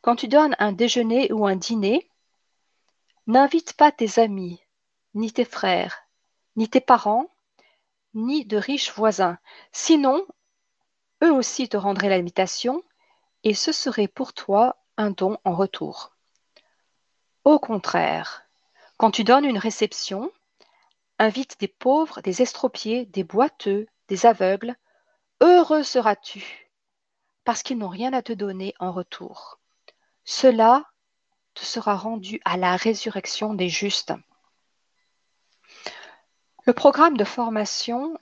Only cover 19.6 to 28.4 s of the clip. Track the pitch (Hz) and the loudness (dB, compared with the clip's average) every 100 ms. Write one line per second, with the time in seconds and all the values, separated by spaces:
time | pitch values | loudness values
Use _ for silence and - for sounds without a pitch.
19.6 | 220 - 214 - - 196 285 - _ _ | -4 -4 -4 -4 -10 -8 -10 -12 _ _
20.6 | _ _ _ _ _ - 220 214 269 - | _ _ _ _ _ 0 0 0 -8 -6
21.6 | 202 - 254 285 320 - - 180 254 - | -8 -4 2 2 0 -6 -6 -2 -2 -2
22.6 | 254 - 214 240 220 190 180 202 285 - | -6 -4 -6 -4 -4 -8 -4 0 0 -2
23.6 | 208 202 220 _ - 190 233 220 185 196 | -4 -4 -4 _ -10 2 4 4 2 0
24.6 | 233 247 _ _ _ _ _ - 320 359 | -6 -14 _ _ _ _ _ 4 8 8
25.6 | 330 311 277 254 226 202 - 202 - - | 6 2 0 0 0 -2 -6 -18 -18 -20
26.6 | _ _ _ _ _ _ _ _ - 226 | _ _ _ _ _ _ _ _ -6 -6
27.6 | - 247 202 196 247 262 226 208 | -6 -8 -8 -6 -6 -6 -6 -8